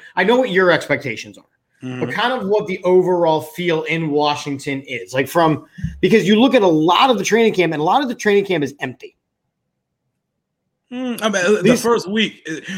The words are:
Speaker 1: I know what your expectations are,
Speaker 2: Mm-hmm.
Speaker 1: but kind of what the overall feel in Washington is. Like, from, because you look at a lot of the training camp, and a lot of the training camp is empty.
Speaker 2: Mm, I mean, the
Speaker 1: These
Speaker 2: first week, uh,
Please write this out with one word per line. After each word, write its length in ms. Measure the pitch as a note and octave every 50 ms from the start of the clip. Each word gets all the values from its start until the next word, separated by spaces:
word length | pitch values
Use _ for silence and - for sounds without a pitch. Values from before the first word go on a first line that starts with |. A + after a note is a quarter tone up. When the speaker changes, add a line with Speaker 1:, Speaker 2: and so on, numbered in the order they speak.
| - - -
Speaker 1:
I 80 | F3+ F#3+
know 140 | G3 A#3+ B3+
what 140 | C4 G3+
your 200 | F3+ F#3 F#3+ F3+
expectations 680 | E3 C#3+ - - C#3+ C3 - C3 A2 G#2 - G#2 G2+ -
are, 60 | - _ _ _ _ _ _ _ -
Speaker 2:
Mm-hmm. 220 | B2+ B2+ B2+ -
Speaker 1:
but 80 | B2 -
kind 160 | G3 G#3+ A#3+
of 160 | C4 A#3+ G3+ F#3+
what 200 | G#3 G#3+ - -
the 140 | F#3 F3+ -
overall 580 | F3+ F#3 F#3 F3+ F3 F3+ F3 E3+ D#3+ D#3 D#3
feel 420 | D3+ - - - F3+ F3 E3 D#3 D#3
in 280 | D3 D#3+ E3 E3 D#3
Washington 720 | C#3+ D3 D3 D3 D3 B2+ - D3+ C#3 C3 - D3+ C#3 C3+ C3
is. 300 | - C3+ A#2 F#2 - -
Like, 140 | C3 C3+ C3+
from, 380 | - E3+ E3+ D#3 D3+ - - - _ - - - - -
because 260 | - F#3 G#3 A3 E3+
you 140 | F3 G#3+ G#3+
look 140 | B3 C4+ A#3+
at 60 | B3+
a 60 | G3+ F3+
lot 420 | D#3+ D#3 D#3 E3 F3 G3 B3+ C4+
of 80 | B3 G3
the 60 | F#3
training 280 | - G#3 A#3 A3+ A3 -
camp, 200 | F#3 F3 D#3+ D#3+
and 80 | D3
a 20 | D3+
lot 180 | E3+ G3+ C4
of 60 | D4 A#3+
the 80 | B3
training 300 | - - G#3+ G3+ G3+ G3
camp 180 | G3 F#3 D#3+ C#3+
is 100 | B2 - -
empty. 380 | - C3 A#2+ - - - - _ _ _ _ _ _ _ _ _ _ _ _ _ _ _ _ _ _ _ _ _ _ _ _ _ _ _ _ _ _ _ _ _ _ _
Speaker 2:
Mm, 300 | B3 B3 C4 B3+ A#3 -
I 80 | G#3 A3
mean, 260 | G3+ F#3+ F3+ F3+ G#3+
the 80 | - -
Speaker 1:
These 180 | G#3+ A#3+ -
Speaker 2:
first 260 | - A#3 A#3+ G#3 D#3 F3
week, 380 | G#3 A3 G#3+ - - - - D#3
uh, 120 | D#3+ C#3+ - - F#3+